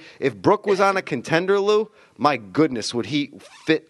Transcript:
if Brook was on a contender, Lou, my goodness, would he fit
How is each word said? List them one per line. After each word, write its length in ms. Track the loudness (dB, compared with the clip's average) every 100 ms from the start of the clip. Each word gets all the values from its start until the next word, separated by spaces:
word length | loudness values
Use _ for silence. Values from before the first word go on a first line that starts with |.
| -12 -4
if 160 | -4
Brook 320 | 0 2 2 2
was 140 | 2
on 160 | 2 0
a 60 |
contender, 580 | -4 -8 0 0 2 0
Lou, 300 | 2 0 -2 _ _ -2
my 220 | 0 0
goodness, 560 | -4 0 0 0 -6
would 120 | -6 -4
he 260 | -4 -6 -10 -20 -8 -2
fit 200 | -2 -2